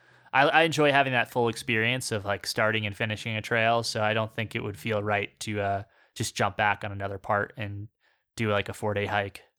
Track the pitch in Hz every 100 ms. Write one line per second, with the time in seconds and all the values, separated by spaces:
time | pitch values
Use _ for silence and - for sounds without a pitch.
0 | _ _ - 131 147 156 165 147 147 139
1 | 135 123 113 127 117 113 - 113 113 131
2 | - 107 101 98 - - 110 110 107 95
3 | 113 104 117 110 - 117 113 117 117 113
4 | 107 110 110 - 107 117 107 101 117 107
5 | 104 104 104 - - 104 98 98 101 _
6 | _ - 113 - 107 95 107 98 107 98
7 | 98 98 - 104 101 - 107 101 107 _
8 | _ _ _ - 113 101 98 98 107 101
9 | 101 101 101 - -